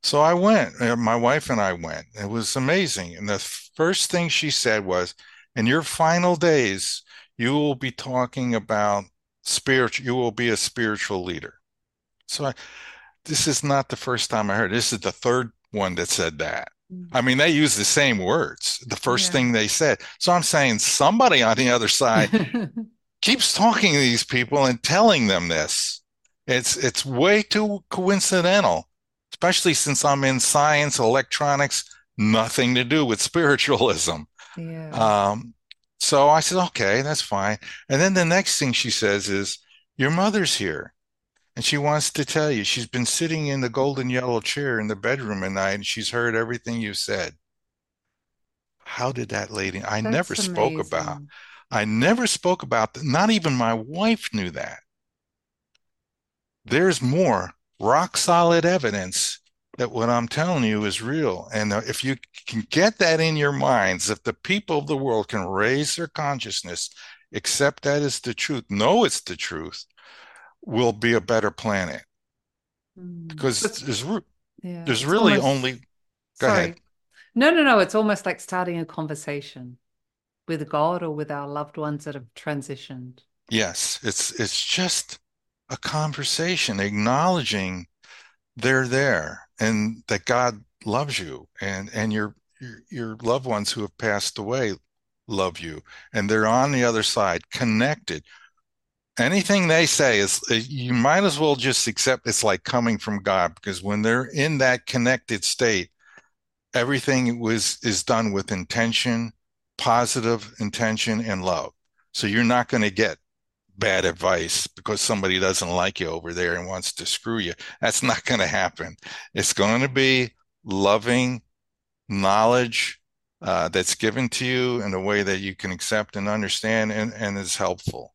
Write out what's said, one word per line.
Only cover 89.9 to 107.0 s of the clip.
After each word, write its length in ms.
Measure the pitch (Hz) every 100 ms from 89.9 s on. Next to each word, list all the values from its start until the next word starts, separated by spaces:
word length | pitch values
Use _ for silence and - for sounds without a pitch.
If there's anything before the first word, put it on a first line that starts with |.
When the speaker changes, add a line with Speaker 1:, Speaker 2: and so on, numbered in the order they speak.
| 113 -
Speaker 1:
that 160 | 104 -
God 380 | 123 123 107 - _ 113
loves 320 | 113 147 117
you 300 | 85 65 - -
and, 300 | 98 95 101
and 180 | 113 110
your, 220 | 107 104 - _ _
your, 180 | 127 107 _
your 260 | 147 113 110
loved 240 | 117 127 127
ones 260 | 107 104
who 100 | -
have 140 | 104 _
passed 400 | 113 101 - -
away 360 | 101 127 113 92 _ _ _ _ -
love 300 | 98 95 80
you, 220 | 85 76 - - -
and 180 | 110 101
they're 160 | 110 107
on 260 | 120 139
the 120 | 135
other 180 | 120 113
side, 480 | 104 - 98 85 -
connected. 720 | - 123 110 131 151 - 78 - - - _ _ _ _ _ _ -
Anything 500 | 120 196 180 202 175
they 180 | 160 160
say 320 | - 139 107
is, 220 | 101 - -
uh, 40 |
you 380 | 113 123 143 123
might 300 | 123 127 165
as 140 | 202 143
well 160 | 156 143
just 300 | 127 120 -
accept 400 | 107 - 127 120
it's 160 | 107
like 200 | 110 92
coming 340 | - 127 117 107
from 240 | - 101
God, 320 | 98 95 87
because 280 | - - 90
when 200 | 98 104
they're 220 | 110 117
in 340 | 127 151 151 147
that 280 | 131 123 -
connected 580 | 131 120 127 - 107
state, 460 | - - 120 101 87 _ _ - _ _ _ _ _
everything 640 | 127 120 139